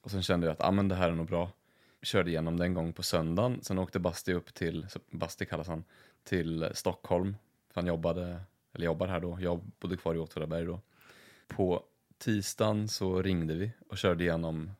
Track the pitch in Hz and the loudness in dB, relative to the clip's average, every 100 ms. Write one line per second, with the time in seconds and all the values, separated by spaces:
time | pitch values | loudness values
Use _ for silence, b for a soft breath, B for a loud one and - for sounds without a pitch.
0 | - 98 90 90 82 78 82 98 98 92 | -4 -2 2 4 4 2 4 4 4 4
1 | 87 82 82 85 90 - b b b b | 2 2 0 0 -2 -6 b b b b
2 | - 104 87 80 82 85 87 87 82 - | 2 2 4 2 2 2 2 2 -2 -4
3 | 90 85 80 87 123 123 - 95 92 98 | 0 2 2 2 2 0 -2 -2 0 0
4 | 87 85 - 90 - - 85 80 95 - | 0 -2 0 -2 -2 -4 -4 -4 -8 -12
5 | _ 85 - - - 80 80 80 - B | _ -6 -6 -6 -6 -4 -4 -8 -8 B
6 | B B - 92 82 82 82 - 95 87 | B B -2 0 0 -2 -2 -2 -2 -4
7 | - 90 98 101 _ _ _ - 87 82 | 0 2 2 -4 _ _ _ -2 0 0
8 | 85 85 87 87 92 _ _ - 85 80 | 0 0 -4 -8 -12 _ _ -2 0 0
9 | 92 87 87 90 90 87 87 - 90 90 | 0 -2 -4 -2 -2 -2 -4 -10 -6 -4
10 | - 82 80 - 78 82 85 87 B B | -2 -2 -4 -6 -4 -2 -4 -6 B B
11 | B B B B B - 92 87 - _ | B B B B B 0 2 2 -2 _
12 | _ _ - 107 98 - 110 107 107 - | _ _ 0 0 -2 0 2 2 -2 -2
13 | 95 92 92 90 80 80 107 - - 95 | 0 2 2 2 0 -2 -4 -6 -12 0
14 | 98 85 87 82 82 80 80 101 | 2 4 2 2 0 -4 -6 -12